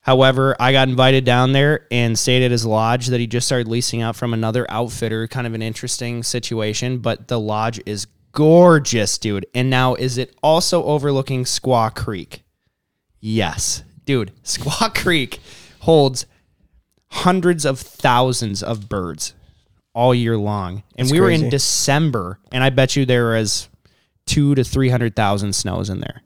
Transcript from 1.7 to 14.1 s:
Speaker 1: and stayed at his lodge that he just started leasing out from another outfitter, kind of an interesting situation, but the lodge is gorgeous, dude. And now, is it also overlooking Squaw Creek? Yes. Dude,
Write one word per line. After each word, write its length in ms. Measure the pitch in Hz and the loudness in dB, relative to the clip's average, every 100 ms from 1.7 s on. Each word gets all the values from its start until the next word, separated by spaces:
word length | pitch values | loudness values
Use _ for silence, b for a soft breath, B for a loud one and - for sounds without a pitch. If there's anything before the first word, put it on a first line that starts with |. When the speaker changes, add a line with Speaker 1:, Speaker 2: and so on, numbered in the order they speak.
| 151 _ | 0 _
Speaker 1:
and 280 | 120 117 110 | -2 0 0
stayed 240 | - 127 | 2 2
at 80 | 127 | 2
his 140 | 120 113 | 0 0
lodge 420 | 110 110 123 123 | 0 0 0 -2
that 120 | 123 | -2
he 80 | 117 | -2
just 180 | 120 - | -4 -2
started 200 | 127 113 | -2 -2
leasing 340 | 117 - 117 | -4 -4 -4
out 140 | 117 113 | -6 -4
from 180 | 120 | -4
another 320 | 113 113 117 - | -2 -2 -2 -4
outfitter, 580 | 107 120 - 117 110 113 | -4 -6 -6 -6 -4 -6
kind 180 | 131 120 | -6 -6
of 60 | |
an 80 | 113 | -6
interesting 600 | 110 107 123 - 120 117 | -8 -8 -8 -8 -6 -6
situation, 760 | 113 123 - 113 107 107 123 123 | -6 -6 -4 -4 -4 -4 -4 -4
but 280 | 117 110 - | -4 -6 -4
the 120 | 120 | -4
lodge 400 | 107 107 110 117 - | -2 -2 -4 -6 -10
is 220 | 104 - _ _ | -10 -10 _ _
gorgeous, 880 | - 151 170 175 160 131 117 101 - | 2 6 8 10 8 4 0 0 -2
dude. 280 | 110 98 92 | -4 -4 -4
And 160 | 123 127 | -2 0
now, 260 | 131 127 123 | 2 2 0
is 220 | 131 123 | -4 -4
it 180 | 127 _ | -8 _
also 400 | 147 160 - 175 | 2 2 2 0
overlooking 600 | 139 147 143 135 131 131 127 | 0 -2 0 -2 -2 -4 -4
Squaw 480 | - 131 120 110 | -4 0 0 0
Creek? 500 | - - 98 - - _ _ _ _ _ _ _ _ | -4 -8 -8 -12 -18 _ _ _ _ _ _ _ _
Yes. 640 | 110 110 87 - - - - - | -4 -2 -2 -4 -6 -6 -10 -12
Dude, 260 | - | -2